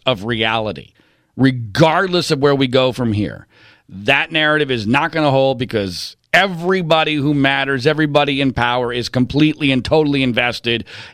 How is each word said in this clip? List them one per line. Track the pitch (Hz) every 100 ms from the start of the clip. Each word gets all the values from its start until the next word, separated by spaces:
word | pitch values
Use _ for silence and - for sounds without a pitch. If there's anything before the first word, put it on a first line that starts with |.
of | - 110
reality, | 107 113 110 113 107 - - _ _ _ _ -
regardless | 131 127 110 98 160 165 190 180 -
of | 147
where | 143
we | 139 135
go | 131 131
from | 123 117
here. | 104 87 52 - _ - _ _
That | 95 104 139 156
narrative | 160 156 151 143
is | 123 104
not | 135 165
gonna | 165 147
hold | 135 135 123
because | 123 113 98 87 - - _
everybody | 170 196 170 170 190 165 160 156
who | 151 139
matters, | 147 135 139 139 139 135
everybody | 151 156 143 143 139
in | 139
power | 120 120 123 120
is | 120 113
completely | 127 120 135 156 143 143
and | 131
totally | - 156 151 143
invested | 131 117 123 113 120 117 - - -